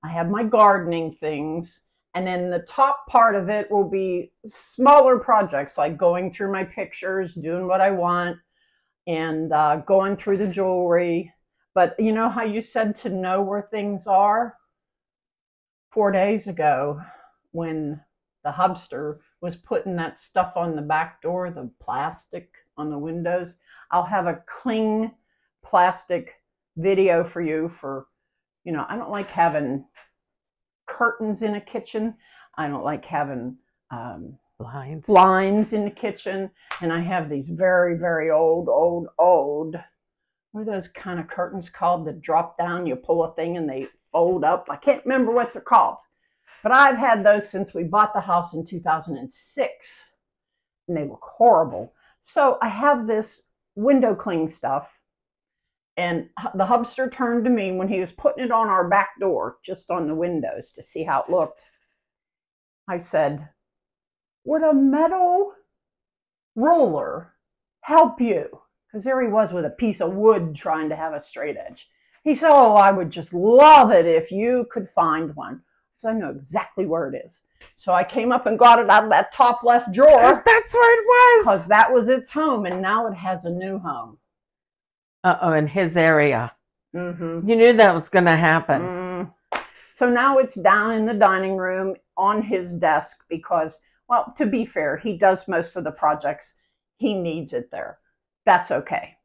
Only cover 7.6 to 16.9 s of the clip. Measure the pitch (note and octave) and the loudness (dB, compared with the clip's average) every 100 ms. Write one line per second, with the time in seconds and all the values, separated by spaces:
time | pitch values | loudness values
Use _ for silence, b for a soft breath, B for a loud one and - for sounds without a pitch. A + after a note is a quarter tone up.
7.6 | F#3 F#3+ F#3+ G3 F3 F3 F3 F3 _ _ | -2 2 2 0 -2 -2 -4 -10 _ _
8.6 | _ _ _ _ - D#3+ D#3+ D#3 D#3+ D3+ | _ _ _ _ -8 -6 -6 -6 -2 0
9.6 | D3+ D#3 D#3 F#3+ F#3+ G3+ - G3 G3+ F#3 | 0 -2 0 0 0 -6 -4 -4 -4 -4
10.6 | F#3+ F3+ F3+ E3+ F3 E3+ E3+ _ _ _ | -4 -2 0 0 0 -4 -6 _ _ _
11.6 | _ - F3 - A3 A3 A3+ G#3 A3+ G#3 | _ 0 0 0 -2 -2 -4 -4 -6 -8
12.6 | A3+ B3 A3 G#3+ A3+ F#3 F#3 F#3+ G3 G3+ | -8 -6 -4 -6 -8 -8 -4 -4 -4 -6
13.6 | G#3 G#3+ G3+ G3 F3 F#3+ G3+ G#3+ A#3+ - | -8 -8 -8 -8 0 2 2 0 -4 -10
14.6 | _ _ _ _ _ _ _ _ _ _ | _ _ _ _ _ _ _ _ _ _
15.6 | _ _ _ - G3+ G3 G3 G#3+ G#3 E3+ | _ _ _ -2 0 2 0 -2 -6 -2
16.6 | D3+ C3+ C#3+ | 0 0 -4